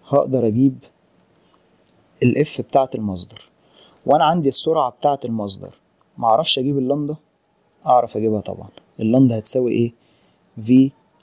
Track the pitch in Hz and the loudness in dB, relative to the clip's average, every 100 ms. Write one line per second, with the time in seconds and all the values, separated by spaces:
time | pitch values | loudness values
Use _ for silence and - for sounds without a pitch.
0 | - 139 135 131 113 110 135 123 - _ | -2 -2 0 -2 0 2 0 0 -12 _
1 | _ _ _ _ _ _ _ _ _ _ | _ _ _ _ _ _ _ _ _ _
2 | _ _ 123 127 151 - 117 139 131 117 | _ _ 0 2 -2 -4 -2 -2 0 -4
3 | 104 92 90 - - _ _ _ _ _ | -6 -8 -12 -20 -20 _ _ _ _ _
4 | - 151 156 175 139 - 156 160 127 - | 0 2 2 0 0 0 0 0 -2 -2
5 | 147 139 120 113 101 95 92 - _ _ | -2 -2 -4 -8 -8 -10 -16 -20 _ _
6 | _ - 113 117 165 135 131 139 127 143 | _ -4 0 2 2 -2 -2 -2 -2 -4
7 | 143 156 _ _ _ _ _ _ - 123 | -4 -10 _ _ _ _ _ _ 2 2
8 | 120 110 110 107 95 90 101 - _ - | 2 -2 -2 -2 -6 -12 -16 -20 _ -6
9 | 110 127 131 110 - 131 123 110 120 - | 0 4 4 2 -2 -2 0 0 -2 -6
10 | _ _ _ _ _ - 110 127 135 - | _ _ _ _ _ -12 2 4 4 -2
11 | _ _ | _ _